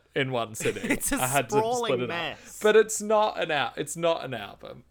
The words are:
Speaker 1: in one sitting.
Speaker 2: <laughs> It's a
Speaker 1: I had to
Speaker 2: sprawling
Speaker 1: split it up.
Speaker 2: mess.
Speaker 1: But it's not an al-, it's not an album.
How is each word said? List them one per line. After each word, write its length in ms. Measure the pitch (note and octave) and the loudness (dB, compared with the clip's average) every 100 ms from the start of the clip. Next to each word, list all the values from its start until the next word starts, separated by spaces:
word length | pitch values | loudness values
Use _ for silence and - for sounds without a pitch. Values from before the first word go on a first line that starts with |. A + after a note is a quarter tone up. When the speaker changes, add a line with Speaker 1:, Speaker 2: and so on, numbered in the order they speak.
| _ D3 | _ -4
Speaker 1:
in 160 | C3 | -2
one 220 | B2 A2 | -2 -4
sitting. 360 | A2 B2+ G#2 A3+ | -4 -4 -2 -2
Speaker 2:
<laughs> 0 | |
It's 200 | - - | -2 -2
a 40 | C#4+ | 0
Speaker 1:
I 120 | B2+ | 0
had 220 | C#3 A#2 | 0 2
to 80 | G#3 | 2
Speaker 2:
sprawling 360 | A3 B3 A#3 | 2 0 0
Speaker 1:
split 60 | B2 | 0
it 100 | B2 | -2
up. 60 | E3+ D#3 A2+ | -4 -4 -8
Speaker 2:
mess. 220 | - - | -14 0
Speaker 1:
But 140 | G#3+ G#3+ | 4 6
it's 260 | G#3+ - | 4 0
not 400 | G#3 G#3+ G#3+ - | 2 2 2 0
an 100 | E3+ | -2
al-, 220 | D3 A#2+ - | 0 0 -4
it's 220 | D3+ E3+ | -6 -2
not 260 | E3+ E3 | 0 0
an 100 | C3+ | -2
album. 500 | A#2+ G2+ - G#2+ B2+ - | -8 -8 -12 -16 -16 -12